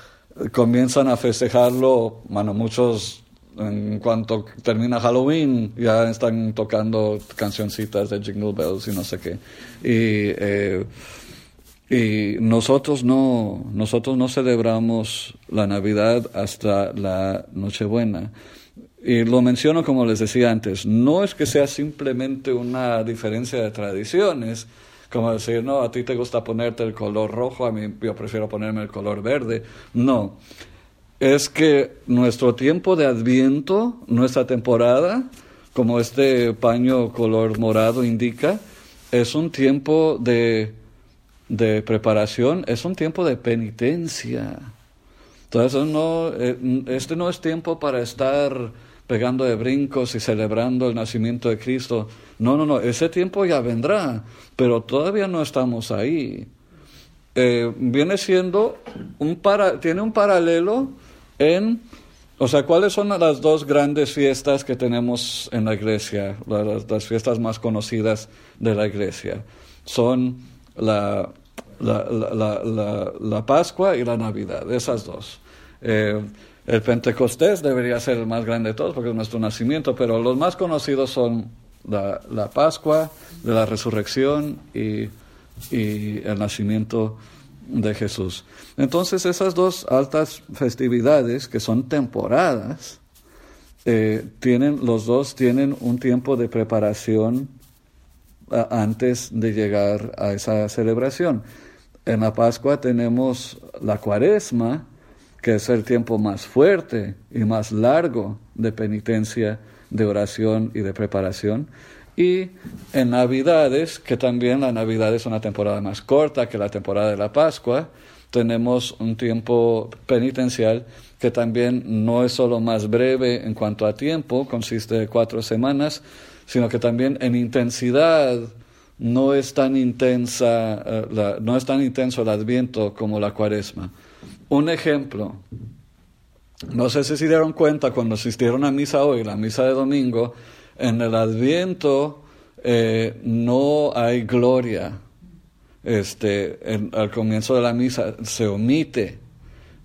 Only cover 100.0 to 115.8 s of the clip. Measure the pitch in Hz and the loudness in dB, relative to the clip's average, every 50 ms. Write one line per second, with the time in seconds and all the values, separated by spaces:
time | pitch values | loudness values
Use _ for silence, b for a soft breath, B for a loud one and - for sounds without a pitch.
100 | 107 113 - - - 101 98 98 - - 107 107 107 104 - - 110 113 113 117 | -4 -8 -6 -4 -2 -2 -2 -2 -2 0 0 0 0 0 -2 0 0 2 2 0
101 | 127 135 131 - 175 170 135 107 B B B B B B B B B B - _ | 0 -2 -2 0 0 0 0 -2 B B B B B B B B B B -20 _
102 | - - 117 107 110 110 107 - 117 117 120 - - 135 143 143 135 127 120 120 | -4 -2 0 2 0 0 2 2 2 2 2 2 0 0 0 0 0 0 0 2
103 | 120 117 117 123 131 131 123 127 - - - - - - - - - 107 104 107 | 0 0 0 0 0 0 -2 -4 -8 -14 -16 -18 -20 -20 -14 -6 -4 -2 -2 -2
104 | - 107 101 107 127 185 214 208 - - 127 117 117 117 135 160 - b b b | -2 -2 0 2 4 4 4 2 0 -2 -2 -2 0 0 -2 -4 -8 b b b
105 | b b b b b b b - - 117 110 104 - - 123 113 104 - 123 120 | b b b b b b b -4 0 0 2 2 2 0 0 0 2 2 0 0
106 | 113 - 117 107 107 104 98 101 - - - 127 147 190 202 175 - - 135 110 | 2 0 0 0 0 0 -2 -6 -10 0 4 6 6 6 6 2 0 -4 -6 -6
107 | 98 101 95 - - - - 117 110 107 113 110 107 107 110 107 113 123 139 160 | -6 -6 -10 -14 -16 -8 -4 -2 0 0 0 0 -2 -2 0 2 4 4 4 4
108 | 175 160 117 117 101 104 107 110 - - - - 113 113 110 113 110 104 107 104 | 2 0 -2 -4 -6 -6 -8 -12 -16 -12 -6 -4 -4 -2 -2 -2 -4 -4 -4 -4
109 | 104 - 113 110 110 110 - 120 110 104 107 110 B B B B B B - 104 | -2 -2 0 0 -2 -2 -2 -2 -2 -2 -4 -6 B B B B B B -2 0
110 | 110 104 101 104 104 101 - - 110 110 110 110 110 113 - 107 101 98 95 - | 0 2 2 0 -2 -2 -2 -2 0 0 2 0 -2 -2 -4 -4 -4 -4 -4 -4
111 | 107 101 - 98 95 92 101 - - 104 107 123 151 B B B B B B B | -4 -2 -2 -2 -2 -2 -4 -4 -2 -2 -2 -2 -4 B B B B B B B
112 | B B _ - 175 180 180 190 185 185 B B B B B - - - - 139 | B B _ 0 2 2 2 0 -2 -6 B B B B B -18 -12 -4 0 0
113 | 127 120 123 123 127 123 131 131 135 165 170 160 151 131 127 147 165 160 - - | 2 2 4 2 2 2 2 2 4 4 4 6 4 4 2 0 -2 -4 -6 -10
114 | - - 127 - 135 123 120 123 123 123 123 139 139 127 117 110 113 110 113 110 | -6 -4 -2 0 0 0 0 2 2 2 2 2 0 0 0 0 -2 0 0 2
115 | 110 107 113 113 - 123 110 110 110 107 104 - 104 104 101 101 | 2 2 0 0 -2 -4 -4 -4 -4 -4 -2 -2 -2 0 -2 -2